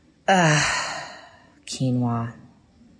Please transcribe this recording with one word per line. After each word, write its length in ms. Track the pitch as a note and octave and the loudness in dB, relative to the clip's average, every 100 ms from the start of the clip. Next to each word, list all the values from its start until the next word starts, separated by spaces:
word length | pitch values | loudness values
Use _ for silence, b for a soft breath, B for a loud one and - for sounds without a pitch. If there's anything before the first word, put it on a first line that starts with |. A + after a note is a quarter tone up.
| b _ - | b _ 2
uh, 360 | F#3+ D#3+ D3+ C#3 B B B B B B B B B - | 4 6 4 0 B B B B B B B B B -12
quinoa. 680 | - C3 B2 B2 A#2 A#2 - - _ _ _ - _ | -4 0 0 0 -2 -6 -10 -20 _ _ _ -20 _